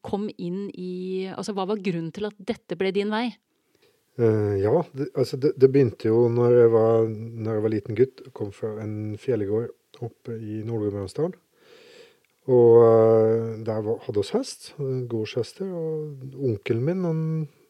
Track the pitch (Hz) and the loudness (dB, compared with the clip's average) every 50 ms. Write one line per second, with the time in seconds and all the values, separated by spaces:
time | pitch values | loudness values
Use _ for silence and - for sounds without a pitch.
0 | - - - 196 214 208 - - 180 170 180 196 202 190 - - 180 180 180 180 | -12 -8 -6 -6 -6 -6 -8 -8 -8 -8 -8 -8 -8 -10 -12 -12 -12 -10 -10 -10
1 | 185 185 185 185 190 190 180 - 190 220 208 196 190 180 220 214 180 196 170 170 | -8 -8 -8 -8 -8 -8 -10 -10 -8 -8 -6 -4 -4 -4 -4 -4 -2 -2 -4 -4
2 | 165 165 - 190 208 214 - - 185 - 226 - _ - 175 165 190 190 185 202 | -4 -6 -8 -8 -8 -8 -8 -10 -8 -8 -8 -8 _ -8 -4 -2 -2 -2 0 -2
3 | 202 208 214 220 247 240 - _ _ _ _ _ _ _ _ _ _ _ _ _ | -2 -2 -2 -2 -4 -4 -6 _ _ _ _ _ _ _ _ _ _ _ _ _
4 | _ _ _ - 117 110 110 107 104 104 101 98 95 107 127 175 - - - 131 | _ _ _ 0 2 2 4 2 0 0 0 0 2 2 2 2 0 -2 -6 -8
5 | 143 - - 139 127 - - 131 127 151 - - 127 135 131 139 135 113 - - | -8 -6 -2 -2 -2 -2 -2 0 0 0 2 4 4 6 6 6 2 2 0 -2
6 | - 110 110 117 120 117 117 120 120 120 123 123 117 117 113 113 110 113 117 113 | -2 0 2 4 2 2 2 2 4 4 6 6 6 6 6 6 4 4 4 4
7 | 113 110 110 107 113 117 117 113 110 110 110 107 104 110 107 104 - - 107 104 | 2 0 -2 -6 -10 -12 -10 -8 -6 -4 -2 -2 0 0 -2 -2 -4 -2 0 2
8 | 127 131 - - - 131 - - 110 101 98 - - 110 107 107 107 107 107 107 | 2 0 0 -8 -20 -16 -12 -10 -10 -10 -10 -8 -8 -8 -8 -8 -8 -8 -8 -8
9 | 107 107 104 104 - - 123 107 104 98 104 110 120 - - _ _ _ _ - | -8 -8 -10 -8 -4 -4 -2 -2 -2 -2 -2 -2 -4 -4 -10 _ _ _ _ -14
10 | 120 113 - _ - 123 117 113 113 104 110 110 107 113 117 110 104 104 98 101 | -14 -14 -14 _ -14 -14 -12 -12 -10 -10 -10 -8 -8 -6 -4 -4 -4 -4 -4 -4
11 | 98 90 - - 151 180 180 - _ _ _ _ _ _ - - - _ - - | -6 -8 -6 -4 -4 -4 -6 -8 _ _ _ _ _ _ -20 -20 -20 _ -20 -20
12 | - _ _ _ _ _ _ _ _ - 127 123 120 117 117 117 117 113 113 113 | -20 _ _ _ _ _ _ _ _ 2 4 6 8 8 10 10 8 8 8 8
13 | 110 113 113 110 110 113 113 113 113 113 113 110 113 113 110 110 107 107 113 - | 6 6 6 6 4 4 2 0 -2 -4 -8 -8 -6 -6 -4 -4 -2 -4 -4 -6
14 | - - 110 101 98 - - 233 269 - - - - - - - 143 131 131 127 | -6 -6 -4 -4 -2 -2 -2 -4 -4 -6 -12 -16 -18 -18 -12 -8 -6 -6 -4 -6
15 | 123 117 117 113 107 104 - 127 113 - - - 190 196 180 170 160 160 156 156 | -6 -6 -6 -6 -6 -4 -4 -6 -6 -8 -8 -12 -10 -10 -8 -6 -6 -6 -6 -6
16 | 151 151 143 135 131 135 131 131 139 127 110 101 - - 117 117 127 156 180 190 | -8 -10 -12 -14 -16 -16 -10 -6 -4 -4 -4 -4 -4 -4 -4 -2 -2 -2 -2 -2
17 | 180 170 160 160 160 160 160 160 151 143 _ _ _ _ | -2 -4 -2 -2 -2 -4 -4 -4 -6 -8 _ _ _ _